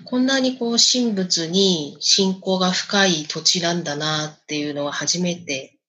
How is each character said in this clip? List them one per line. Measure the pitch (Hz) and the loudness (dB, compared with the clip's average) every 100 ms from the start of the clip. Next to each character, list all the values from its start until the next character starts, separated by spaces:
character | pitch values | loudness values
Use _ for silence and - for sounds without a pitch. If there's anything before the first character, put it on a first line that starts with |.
| - | -4
こ | 254 | 0
ん | 254 | 2
な | 269 | 2
に | 254 254 | 0 -2
こ | 233 | -2
う | 233 | 2
神 | - 254 240 | 2 2 0
仏 | 196 180 180 160 | 0 0 -2 0
に | 185 196 170 143 - | 2 4 2 -2 -6
信 | - - 190 190 | 0 2 2 0
仰 | - 185 | -2 0
が | 185 | 2
深 | 185 - 202 196 | 0 -2 2 2
い | 160 151 | 2 -4
土 | 160 | -2
地 | 156 185 | 0 0
な | 170 175 | 0 -2
ん | |
だ | 156 147 | -2 -4
な | 156 156 156 | -2 -2 -4
っ | - - | -10 -8
て | 151 | -6
い | 147 | -4
う | |
の | 143 143 | -4 -6
は | |
初 | 139 151 175 | -4 -4 -2
め | 180 170 | -2 -4
て | 170 135 135 _ | -6 -8 -8 _